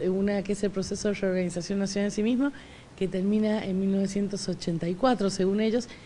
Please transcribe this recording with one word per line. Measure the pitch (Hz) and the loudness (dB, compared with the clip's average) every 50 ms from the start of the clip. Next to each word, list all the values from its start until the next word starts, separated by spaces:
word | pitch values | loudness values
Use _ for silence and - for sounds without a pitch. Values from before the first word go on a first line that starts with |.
eh, | 139 180 | -2 0
una | 185 190 196 202 202 202 190 | 2 2 2 2 2 0 0
que | 196 | -2
es | 208 196 - | -2 0 0
el | 202 | -2
proceso | 185 190 185 - 202 202 - 214 | -2 -2 -4 -4 -4 -2 -2 -2
de | 202 | 0
reorganización | 196 - 190 185 185 185 180 175 175 165 - 202 196 | 0 0 0 2 2 0 0 -2 -4 -4 -2 -2 -2
nacional | 196 190 196 202 202 202 | -2 0 0 0 -2 0
en | |
sí | 202 214 208 | 0 0 0
mismo, | 226 254 240 269 285 285 - - - - - - - - - | 2 2 2 2 0 -2 -4 -18 -18 -20 -20 -20 -20 -4 -4
que | 196 185 | -2 -2
termina | 185 190 185 196 208 214 214 214 214 220 - | 0 0 2 2 2 4 4 2 2 0 0
en | 190 185 185 | -2 -2 0
mil | 196 196 196 | 2 2 2
novecientos | 196 196 196 196 202 202 196 202 190 - - | 2 2 0 0 0 -2 -2 -2 -4 -4 -4
ochenta | 180 175 - - 170 165 170 170 | -4 -2 -2 -2 -2 0 0 -2
y | 185 | -2
cuatro, | 180 - 262 247 202 202 196 | 2 4 2 4 4 2 0
según | 190 - 185 185 196 208 | 2 2 2 2 2 2
ellos, | 220 220 214 247 240 - - - - | 2 2 2 0 -2 -4 -12 -18 -20